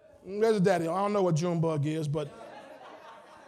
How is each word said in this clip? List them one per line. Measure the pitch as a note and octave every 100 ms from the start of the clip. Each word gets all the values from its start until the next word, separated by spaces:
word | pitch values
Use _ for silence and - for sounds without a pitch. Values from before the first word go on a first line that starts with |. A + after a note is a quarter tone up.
| - - F3+
There's | G3+ A3 A3
a |
daddy. | F#3 F3+ E3
I | F3
don't | G3+
know | G#3
what | F#3 D#3
Junebug | F3+ E3+ D#3+ D#3 C#3+
is, | D#3+ D3+
but | D3+ D3 - - - - - - - - - - -